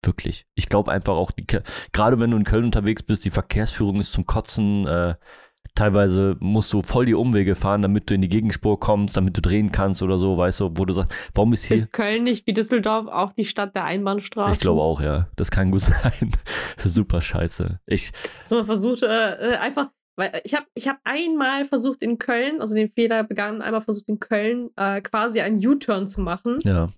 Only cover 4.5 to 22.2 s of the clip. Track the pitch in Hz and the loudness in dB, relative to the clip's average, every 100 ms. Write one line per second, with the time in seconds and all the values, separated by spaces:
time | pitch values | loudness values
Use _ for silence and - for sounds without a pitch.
4.5 | - 104 101 90 85 87 85 - - - | -2 0 0 0 0 0 -2 -10 -20 -20
5.5 | _ - - 107 101 101 92 98 95 90 | _ -8 0 2 4 4 4 2 0 0
6.5 | 107 104 104 90 120 123 110 123 110 95 | 0 2 0 0 2 4 4 4 2 2
7.5 | 95 98 101 98 104 - 98 95 101 110 | 2 0 2 2 2 2 0 2 2 0
8.5 | - 107 104 - 104 101 - 92 90 90 | 0 0 0 2 0 2 0 0 0 0
9.5 | 101 107 - 98 95 92 92 95 90 87 | 2 2 2 0 0 0 2 2 2 2
10.5 | 95 98 82 92 90 - - - - 107 | 2 -2 0 0 0 0 -4 -6 0 2
11.5 | 113 - 110 110 - 208 220 240 233 - | 2 2 2 2 -2 0 0 0 0 0
12.5 | 214 220 247 208 220 220 - 196 - 208 | 0 2 2 2 -2 -2 -4 -4 -2 -4
13.5 | - 202 196 160 190 196 202 202 226 202 | -2 -4 -4 -4 -2 -2 -2 -4 -2 0
14.5 | - 98 80 78 78 73 73 87 - 85 | 2 2 2 2 0 0 0 -2 -2 -2
15.5 | - 92 95 - - 120 - 113 - - | 2 2 4 4 4 2 0 -2 -2 -4
16.5 | - - - 98 87 104 87 - 82 85 | -8 -8 -4 0 2 2 0 0 -2 -2
17.5 | - 90 90 - 98 - - - - - | -2 -6 -6 -4 -2 -2 -10 -14 -8 -2
18.5 | 233 208 214 208 240 233 220 220 185 226 | 0 0 0 0 0 2 2 0 0 -2
19.5 | 240 233 277 277 _ _ - 190 - 214 | 0 -2 -2 -4 _ _ -6 -4 -4 -4
20.5 | 294 285 - 262 269 - 277 339 311 269 | -4 -4 -8 -6 -4 -4 -4 -2 0 0
21.5 | 277 277 269 247 262 226 233 | 0 0 0 0 -2 -4 -4